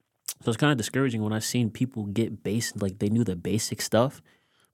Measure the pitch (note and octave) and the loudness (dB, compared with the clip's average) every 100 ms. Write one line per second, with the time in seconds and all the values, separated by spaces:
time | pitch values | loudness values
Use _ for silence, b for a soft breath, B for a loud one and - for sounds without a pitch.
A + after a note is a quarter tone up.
0 | _ _ - - - A2 D3+ C#3 G#2 B2+ | _ _ -12 -8 -2 2 4 4 0 0
1 | C3+ A2+ G#2+ G#2+ - B2 A2+ - C3 A2+ | 0 0 0 -2 -2 0 0 0 -4 -2
2 | G2+ G2 A2 G#2+ F#2+ A2 - G#2+ G2 F#2+ | -4 0 0 -2 -2 -2 -2 -2 -4 0
3 | G#2 A2+ A#2+ F2 F#2 G#2 - - - A2 | 0 2 2 0 0 0 -2 -4 0 4
4 | C3 - - b b b b | 2 0 -18 b b b b